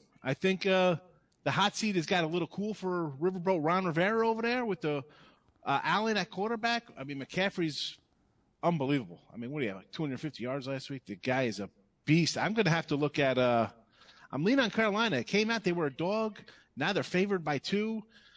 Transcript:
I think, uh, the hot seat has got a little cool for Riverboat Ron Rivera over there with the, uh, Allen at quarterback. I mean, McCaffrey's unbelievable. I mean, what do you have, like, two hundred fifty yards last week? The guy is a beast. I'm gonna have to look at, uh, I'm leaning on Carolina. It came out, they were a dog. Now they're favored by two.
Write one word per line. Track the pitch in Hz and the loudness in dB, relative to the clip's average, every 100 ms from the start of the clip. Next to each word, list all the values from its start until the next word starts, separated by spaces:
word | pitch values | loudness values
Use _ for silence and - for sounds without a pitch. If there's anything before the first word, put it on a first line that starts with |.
| _ _ | _ _
I | 127 | -4
think, | 139 190 190 196 | 0 0 0 2
uh, | 190 180 165 - _ _ _ 143 | 4 4 2 -4 _ _ _ -2
the | |
hot | 135 202 - | 0 0 0
seat | 220 185 | 0 0
has | 151 | 0
got | 185 160 | 0 0
a | |
little | 175 165 | -2 -4
cool | - 208 | -4 -6
for | 202 185 180 160 | -4 -4 -2 -4
Riverboat | 135 180 185 170 185 | -2 -2 0 0 2
Ron | 151 185 185 | 2 2 2
Rivera | 156 190 226 226 | 2 2 2 2
over | 226 | 2
there | 233 247 233 | 0 0 -2
with | 180 | -2
the, | 156 147 139 - - _ _ _ | -2 -2 -4 -16 -20 _ _ _
uh, | 104 135 | -2 0
Allen | - 185 220 214 | 2 0 2 0
at | 175 | -2
quarterback. | 180 214 233 233 233 - - | -4 -4 -2 -2 -2 -4 -12
I | 135 | -10
mean, | 139 | -8
McCaffrey's | 127 180 190 185 160 139 - - _ _ _ _ _ _ | -6 -2 -2 0 -2 -2 -8 -10 _ _ _ _ _ _
unbelievable. | 165 165 135 143 92 85 _ | 0 2 2 0 0 -14 _
I | - | -12
mean, | 120 | -8
what | 151 | -4
do | |
you | 117 | -4
have, | 95 | -4
like, | - | -12
two | - | -6
hundred | 151 123 | -6 -4
fifty | 156 - | -8 -8
yards | 123 139 131 | -6 -6 -6
last | 135 - | -8 -8
week? | 139 - | -12 -10
The | 101 | -8
guy | 127 127 | -2 0
is | 123 101 | 0 -2
a | 95 _ _ _ | -8 _ _ _
beast. | - 160 156 120 | 2 4 4 0
I'm | 143 | -2
gonna | 220 190 | 0 2
have | 165 - | 2 0
to | 143 | 0
look | 147 - | 0 2
at, | 139 127 | 2 4
uh, | 123 120 110 - _ _ - - - | 4 4 2 -2 _ _ -20 -20 -10
I'm | 135 175 | -2 2
leaning | 277 | 4
on | 226 | 2
Carolina. | - 220 202 226 135 | 2 0 2 0 0
It | 110 | 0
came | 196 220 | 0 2
out, | 226 214 | 0 0
they | |
were | 175 147 | 0 -2
a | |
dog. | 131 170 214 220 208 - - _ - | -2 -2 0 -2 -6 -20 -20 _ -4
Now | 156 | -2
they're | 190 | 0
favored | 156 180 202 190 | 0 0 2 0
by | 151 143 | 0 -2
two. | - 202 214 220 - - - | 0 0 0 -4 -8 -20 -20